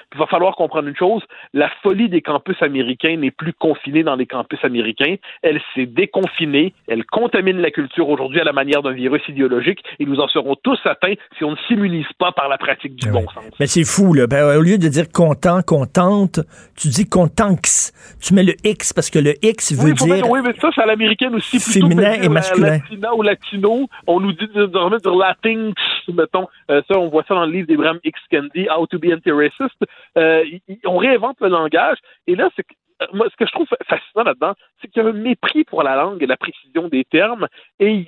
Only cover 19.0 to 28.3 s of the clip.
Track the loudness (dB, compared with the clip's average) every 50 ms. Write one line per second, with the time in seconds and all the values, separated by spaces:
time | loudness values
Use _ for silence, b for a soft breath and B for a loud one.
19 | -2 0 2 2 2 2 2 2 2 0 2 0 -2 -2 0 2 4 4 4 4
20 | 4 2 2 4 2 2 2 2 0 -2 -2 0 0 0 0 2 2 2 2 2
21 | 2 0 0 0 -2 -2 -2 -4 -4 -2 -2 -2 0 2 2 4 4 4 4 4
22 | 4 2 2 2 2 2 2 2 2 2 2 4 4 4 2 0 -2 -6 -10 -8
23 | -6 -4 -2 0 2 0 0 -2 -4 -10 -6 0 0 2 2 0 -2 -4 B B
24 | B 0 0 0 0 -2 -2 -4 -6 -6 -2 -2 0 0 0 0 0 0 0 -2
25 | 0 0 2 2 2 2 0 0 -2 -2 -2 -2 -4 -6 -6 B B B B B
26 | B -6 -2 -2 -2 0 0 -4 -4 -4 b b b b 0 0 0 2 0 0
27 | 0 0 0 -2 0 0 0 0 0 0 -2 -2 0 0 0 2 2 0 -2 -4
28 | -6 -8 -8 -8 -6 -2